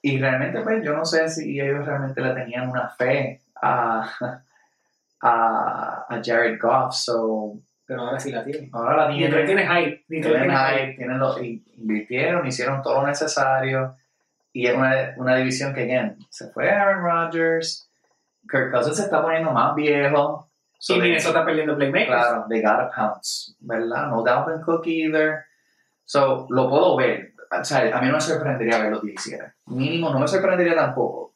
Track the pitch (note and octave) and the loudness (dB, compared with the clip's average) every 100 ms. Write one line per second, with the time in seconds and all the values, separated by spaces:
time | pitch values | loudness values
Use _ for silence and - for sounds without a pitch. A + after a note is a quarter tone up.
0 | C#3+ C3+ C3+ B2+ - - A3 A3 D3 D3+ | -2 0 0 0 -2 -4 -2 -2 -2 -2
1 | D#3+ D#3+ D#3+ D#3+ C#3+ C#3 C#3 C#3+ D3 C#3 | 0 0 0 -2 -6 -4 -2 -2 -2 -4
2 | C3+ C3+ C3 B2+ - B2 B2+ B2+ B2 - | -4 -4 -2 -2 -6 -6 -4 -4 -6 -2
3 | B2+ C#3+ C3+ - _ - - - - A2 | 0 0 -2 -6 _ -4 0 0 0 -2
4 | G#2+ - B2 C3 _ _ _ _ _ _ | -4 -8 -8 -10 _ _ _ _ _ _
5 | _ _ C3 A#2 A2+ A2 - - - - | _ _ 0 2 2 0 -2 -4 -6 -10
6 | - A#2+ A2+ A#2 A#2 A2 A2+ C3 B2+ - | -8 -8 0 2 2 0 2 2 0 -4
7 | - A#2 A2+ A2 G#2+ G#2 _ _ _ B2 | -2 0 0 -2 -4 -10 _ _ _ -8
8 | A#2+ C3+ C#3 A#2+ A#2+ D3 C#3 A#2 A#2 D#3 | -6 -6 -6 -8 -8 -10 -10 -4 0 2
9 | D3+ C#3+ D3+ D3+ F#3+ G3 F3 F3 D#3 - | 2 2 2 2 4 2 4 2 0 -4
10 | _ D#3+ D3+ D#3 E3+ C3+ C3 C3 C3 B2+ | _ -4 2 4 4 2 2 0 -2 -6
11 | B2 C3 C3 B2 A#2+ A2+ _ - A2 G#2 | -6 -2 -2 -2 -6 -10 _ -10 -4 -4
12 | - B2 - C#3 C#3 B2+ B2+ C3+ C3 C3 | -2 -2 0 0 -2 -4 -2 -2 0 0
13 | C#3 C#3+ D3+ D3 C3+ C3+ C3 C3+ C3 - | 0 -2 -2 0 2 2 0 -2 -4 -8
14 | _ _ _ _ _ B2 B2 B2+ C3 C3 | _ _ _ _ _ -2 2 4 4 2
15 | - - B2+ B2+ C3 B2+ C#3 C3+ A#2+ B2+ | 0 -4 2 2 2 -2 -4 -4 0 0
16 | A2 - - - - - F3+ G3+ G3 F#3+ | 0 -6 -20 -18 -14 -2 2 4 4 2
17 | F3 E3+ E3 E3 E3 E3 D#3+ - _ _ | 2 0 0 0 2 2 -2 -8 _ _
18 | _ _ _ _ - C3+ C3 C3 D3+ F3+ | _ _ _ _ -4 -2 0 0 0 -2
19 | G3 D#3+ B2 D#3+ D#3+ B2+ - D3+ D3+ C#3+ | 0 0 2 0 0 2 2 2 2 2
20 | C#3+ D3 D3 - - _ _ _ - F3+ | 4 2 2 -2 -12 _ _ _ 0 2
21 | F3+ E3 - D#3+ D#3+ D#3 D3+ C#3+ C#3 C#3 | 4 2 2 2 2 0 0 0 2 2
22 | B2+ B2 A#2+ A2+ G#2+ A2 G#2 A#2 B2 - | 2 4 2 0 -2 0 2 2 0 -2
23 | A#2 - - - - _ - A2+ A#2 A#2+ | -4 -4 -8 -10 -12 _ -8 -4 -2 -4
24 | A#2+ A2+ A2+ B2+ D#3+ D#3+ E3 E3 E3+ D#3+ | -2 0 2 2 0 -4 -2 -2 0 -2
25 | D#3 D#3 D#3 D#3 - _ _ _ _ _ | 0 2 2 0 -10 _ _ _ _ _
26 | _ C#3+ C3+ B2+ - B2+ C3 C#3 F3+ - | _ 2 2 0 0 0 2 4 4 4
27 | B2 - - _ - - - C#3 A2+ A#2+ | 2 0 -8 _ -6 -6 0 0 2 2
28 | C3 D3+ D#3 D#3 C#3 B2+ A#2 A2+ G#2+ G#2+ | 2 2 0 -2 -2 -2 0 0 0 -2
29 | G#2 - A2 - - _ - B2+ C#3 E3 | -6 -10 -12 -12 -14 _ -10 -4 -2 0
30 | E3 C3+ D3 F#3 F#3+ F3+ F3 E3 C#3 - | 0 0 2 2 2 2 4 4 2 0
31 | - - - | -2 -4 -12